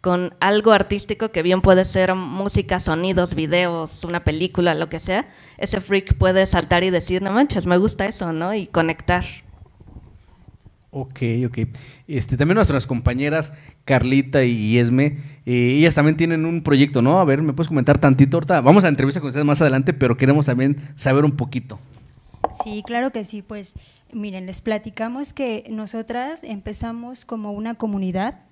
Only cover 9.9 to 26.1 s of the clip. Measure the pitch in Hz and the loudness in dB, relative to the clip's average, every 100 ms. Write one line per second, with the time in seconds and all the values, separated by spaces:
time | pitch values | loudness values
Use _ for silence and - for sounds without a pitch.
9.9 | - - - _ _ - _ - _ _ | -20 -20 -20 _ _ -20 _ -20 _ _
10.9 | 139 131 - 120 117 123 123 - - - | -12 -12 -6 -4 -2 -4 -4 -6 -6 -20
11.9 | - - 139 - 131 147 208 185 139 - | -20 -8 -6 -4 0 2 4 2 0 -2
12.9 | 120 120 123 143 160 156 - - _ - | -2 -2 -2 -2 -2 -4 -12 -20 _ 0
13.9 | 131 127 139 135 139 123 117 107 120 120 | 2 4 2 2 2 2 2 2 2 4
14.9 | 127 147 147 - - - 123 120 139 165 | 2 0 -2 -14 -14 -2 0 2 4 4
15.9 | 156 147 147 165 165 160 170 151 139 143 | 4 2 2 0 0 -2 -2 2 4 4
16.9 | 135 123 180 170 139 156 139 160 147 127 | 4 4 4 4 2 0 -2 -2 0 2
17.9 | 135 143 135 139 170 151 175 123 202 180 | 4 4 6 4 4 0 4 6 6 6
18.9 | 139 135 139 143 131 147 143 151 131 135 | 2 0 -2 -6 -2 0 4 4 2 0
19.9 | 131 127 117 135 147 143 123 135 143 - | 2 2 4 4 4 2 2 0 0 -6
20.9 | - 139 135 147 139 123 127 - 110 - | -6 0 4 2 0 -6 -6 -10 -18 -20
21.9 | - - _ _ - - - 220 208 208 | -20 -20 _ _ -8 -8 -6 -10 -10 -6
22.9 | 233 262 233 196 214 196 208 190 - _ | -4 -4 -6 -10 -14 -14 -16 -16 -20 _
23.9 | _ _ 226 208 190 185 185 - 214 214 | _ _ -12 -10 -12 -12 -10 -6 -6 -8
24.9 | 190 226 254 285 - 262 214 - 220 208 | -10 -10 -8 -10 -8 -6 -6 -10 -10 -10
25.9 | 226 220 | -10 -8